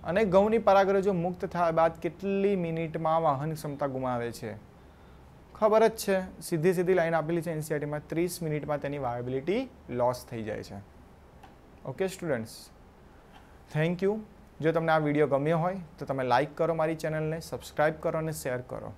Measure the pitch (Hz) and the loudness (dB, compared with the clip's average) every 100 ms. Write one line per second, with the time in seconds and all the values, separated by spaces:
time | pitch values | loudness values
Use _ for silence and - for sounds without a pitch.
0 | 170 185 214 185 208 226 202 196 190 196 | 0 0 4 6 6 4 6 6 6 4
1 | 190 180 170 180 190 175 170 165 165 160 | 2 0 -2 -4 -6 0 2 4 2 2
2 | 170 - 196 196 196 196 170 160 165 165 | -8 -4 -2 2 2 2 0 -2 -4 -2
3 | 160 165 160 135 151 156 151 139 143 131 | 2 4 2 0 -2 -4 -8 -4 -4 -2
4 | 127 123 120 107 117 104 - - - - | -2 -2 -4 -6 -10 -10 -16 -20 -20 -20
5 | - - - - - - 214 220 220 220 | -20 -20 -20 -20 -20 0 4 6 4 2
6 | - 190 185 - 170 165 175 180 180 180 | -2 -2 -2 -12 -4 2 2 2 2 2
7 | 165 165 156 170 170 156 151 147 147 151 | 4 0 0 -2 -2 -6 -4 -4 -4 -6
8 | 147 165 175 175 165 151 147 147 143 143 | -4 -2 -2 -2 -4 -4 -2 -4 -4 -4
9 | 127 120 123 131 147 214 262 - - 123 | -4 -4 -4 -4 -2 -2 -4 -14 -8 0
10 | 123 123 - 117 107 107 - 98 98 - | 2 0 -8 -8 -6 -8 -10 -14 -16 -20
11 | - - - - - - - - - 127 | -20 -20 -20 -20 -20 -20 -20 -16 -14 -4
12 | 190 - 170 123 113 - - - - - | -4 -4 -2 -2 -4 -12 -20 -20 -20 -20
13 | - - - - - - - 151 160 180 | -20 -20 -20 -20 -20 -20 -6 -2 0 0
14 | 190 220 214 - - - 151 165 165 156 | 0 -2 -8 -20 -20 -2 0 0 2 2
15 | 151 147 143 135 147 165 175 190 160 - | 2 2 2 2 2 2 0 -4 -12 -14
16 | 139 135 127 123 147 151 160 165 156 160 | -6 -4 2 2 2 -2 -2 0 -2 -2
17 | 160 156 156 160 - 123 - - 151 156 | -4 -4 -4 -6 -8 -12 -8 0 0 2
18 | 165 160 160 156 139 123 123 123 107 | -4 -2 -4 -4 -6 -6 -6 -12 -12